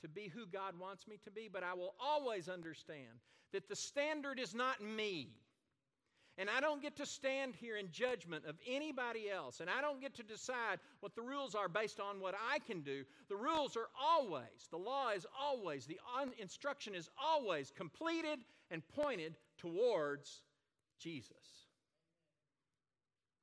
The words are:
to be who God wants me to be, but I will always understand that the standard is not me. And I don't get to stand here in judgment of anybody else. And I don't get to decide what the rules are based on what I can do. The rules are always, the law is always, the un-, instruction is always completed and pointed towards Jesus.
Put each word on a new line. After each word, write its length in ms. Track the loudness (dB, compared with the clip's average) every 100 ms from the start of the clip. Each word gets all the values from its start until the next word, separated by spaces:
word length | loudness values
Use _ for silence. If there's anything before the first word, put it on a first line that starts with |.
to 80 | -10
be 200 | -8 -8
who 180 | -8 -6
God 320 | -4 -4 -4
wants 280 | -8 -10 -14
me 120 | -16
to 120 | -12
be, 180 | -10 -6
but 140 | -2
I 120 | -2
will 200 | 0 -2 0
always 480 | 4 4 4 0 -2
understand 720 | -4 -6 -8 -10 -12 -12 -16 _ -20 _
that 160 | -4 -2
the 80 | -4
standard 640 | -2 2 2 2 0 -2
is 140 | -2
not 260 | 2 2 0
me. 540 | -2 -2 0 -2 -4 -12 _ _ _ _ _ _ _ _ -12 -4
And 100 | 0
I 120 | 4
don't 200 | 4 2
get 160 | -2 -4
to 80 |
stand 500 | -6 -2 0 2 0
here 220 | -4 -6 -4
in 160 | -4
judgment 540 | 0 0 0 -2 -6 -6
of 120 | -8 -2
anybody 640 | -2 0 -2 -2 -2 -2
else. 300 | -2 -4 -4
And 80 | -2
I 140 | 2
don't 180 | 2 0
get 140 | -6
to 80 | -8
decide 580 | -10 -8 -4 0 0 0 -4 -12
what 140 | -10
the 60 | -6
rules 340 | -4 -2 0
are 140 | 0 2
based 320 | 2 0 -2
on 180 | -4 -2
what 160 | -2
I 260 | 0 2 0
can 200 | 0 -4
do. 240 | -2 -4 -4 -12 -6
The 80 | 0
rules 400 | 4 4 4 0
are 140 | -4 2
always, 680 | 6 6 6 0 -4 -14 -8
the 80 | -4
law 320 | 0 2 2
is 160 | 2 -2 -2
always, 460 | 0 2 0 -2
the 160 | -4 -10 -2 0
un-, 160 | 0 -4
instruction 560 | -8 -4 -4 -2 -4
is 160 | -6 -6 0
always 480 | 6 6 6 2 0
completed 680 | -6 -8 0 2 2 2 -2 -4 -18 -8
and 120 | -8 -4
pointed 480 | 0 2 2 -4 -8 _ -8
towards 880 | -2 4 6 6 4 0 -6 -16 -18 _ _ _ _ -10
Jesus. 680 | -6 -6 -8 -18 -20 -20 -20 _ _ _ _ _ _ _ _ _ _ _ _ _ _ _ _ _